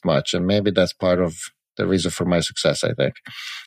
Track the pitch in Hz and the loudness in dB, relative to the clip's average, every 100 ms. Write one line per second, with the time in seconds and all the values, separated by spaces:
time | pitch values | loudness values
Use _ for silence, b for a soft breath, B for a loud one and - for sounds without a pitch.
0 | 87 73 - 90 90 104 101 95 90 - | 0 0 0 -2 0 2 2 2 0 0
1 | 92 90 87 82 - - _ - 90 95 | 0 2 0 -4 -14 -18 _ -6 0 0
2 | 87 - 87 87 80 - 80 71 - - | 0 -2 0 0 0 0 0 0 -2 0
3 | 67 - B B B B | -2 -4 B B B B